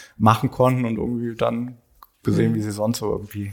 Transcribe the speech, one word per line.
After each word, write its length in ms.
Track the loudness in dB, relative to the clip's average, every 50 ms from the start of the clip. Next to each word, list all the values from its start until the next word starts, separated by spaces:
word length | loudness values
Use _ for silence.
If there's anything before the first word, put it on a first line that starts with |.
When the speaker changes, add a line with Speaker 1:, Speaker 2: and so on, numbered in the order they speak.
| -20 -20 _ 4
Speaker 1:
machen 320 | 4 6 6 4 2 -4
konnten 340 | 2 2 2 4 4 2 0
und 140 | -2 -2 -4
irgendwie 360 | -4 -4 -4 -4 -4 -6 -4
dann 440 | -2 -2 0 0 -2 -6 -8 -10 -16 _ _ _ _ -20 _ _ _
gesehen, 300 | _ 0 2 2 2 2
Speaker 2:
Mhm. 40 | 2
Speaker 1:
wie 40 | 0
sie 120 | -2 -4
sonst 260 | -4 -2 -2 -2 -2 -2
so 120 | -2 -4
irgendwie 400 | -4 -4 -6 -10 -10 -10 -8 -10